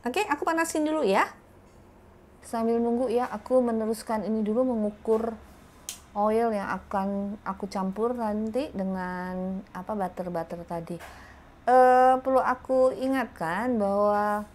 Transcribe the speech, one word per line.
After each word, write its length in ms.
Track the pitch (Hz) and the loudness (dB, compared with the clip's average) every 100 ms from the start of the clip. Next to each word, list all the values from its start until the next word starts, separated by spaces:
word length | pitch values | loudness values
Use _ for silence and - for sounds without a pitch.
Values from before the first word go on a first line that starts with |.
Oke, 240 | 247 262 415 | -2 -2 -2
aku 160 | 302 | -2
panasin 400 | - 330 330 320 | 0 0 0 0
dulu 240 | 302 311 233 | 0 0 2
ya. 240 | 196 403 - - - - - - - - - - - | 2 0 -4 -20 -20 -20 -20 -20 -20 -20 -20 -20 -20
Sambil 400 | - 226 226 233 | -8 -2 2 2
nunggu 280 | 233 240 254 | 2 2 2
ya, 200 | 233 247 | 0 0
aku 320 | 214 - 254 | -6 2 2
meneruskan 600 | 240 226 220 220 - 220 196 | 4 0 -2 -4 -2 -4 0
ini 160 | 220 | 0
dulu, 320 | 214 220 262 | 0 2 0
mengukur 600 | 226 214 208 - 220 226 220 - - - - - - - | 0 -2 -4 -2 0 0 -8 -16 -20 -20 -18 -16 -16 -12
oil 400 | 208 214 220 233 | 0 2 2 2
yang 160 | 214 196 | 0 -4
akan 680 | 185 - 196 196 202 202 208 | -6 -4 -4 -2 -4 -6 -8
aku 240 | - 196 196 | -10 -8 -6
campur 480 | 202 190 190 233 | -4 -4 -2 -2
nanti 560 | 240 220 214 220 233 302 | -2 -2 -2 -2 -4 -4
dengan 880 | - 190 185 180 180 180 185 185 190 - | -4 -4 -4 -4 -6 -6 -6 -6 -6 -8
apa, 180 | - 185 214 | -12 -8 -4
butter-butter 640 | 180 185 180 170 165 175 | -4 -4 -6 -4 -6 -8
tadi. 320 | 170 170 165 170 - - - - - - - | -8 -8 -8 -12 -12 -20 -20 -20 -20 -6 4
Eh, 480 | 254 254 254 254 262 | 8 8 8 6 4
perlu 160 | 262 262 | 4 2
aku 560 | - 262 - 262 262 | 2 -2 0 2 2
ingatkan 800 | 262 262 269 254 - 160 175 247 | 2 -2 0 -2 -4 -4 -2 -2
bahwa 720 | 233 202 202 208 208 208 208 208 | 0 0 2 2 2 0 -2 -4